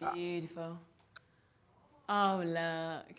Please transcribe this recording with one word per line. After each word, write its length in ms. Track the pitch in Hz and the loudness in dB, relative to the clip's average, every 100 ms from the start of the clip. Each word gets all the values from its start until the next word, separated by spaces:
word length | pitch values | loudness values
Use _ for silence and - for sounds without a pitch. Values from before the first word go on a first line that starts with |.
| - | -4
beautiful. 640 | 175 175 175 160 170 165 170 - _ _ - - _ _ _ _ _ - - - | -2 -2 -4 -4 -6 -8 -8 -14 _ _ -20 -20 _ _ _ _ _ -20 -14 0
Oh, 320 | 208 196 190 | 4 6 4
look. 680 | 170 165 165 165 165 156 - | 2 0 0 0 -2 -6 -10